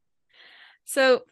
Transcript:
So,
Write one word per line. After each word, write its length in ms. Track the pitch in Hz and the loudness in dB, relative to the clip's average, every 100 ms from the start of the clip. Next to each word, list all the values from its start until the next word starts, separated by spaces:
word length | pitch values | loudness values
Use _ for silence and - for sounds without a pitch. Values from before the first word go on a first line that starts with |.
| _ _ _ _ - - - _ | _ _ _ _ -20 -20 -20 _
So, 380 | - 277 262 247 - | -10 -2 0 0 -4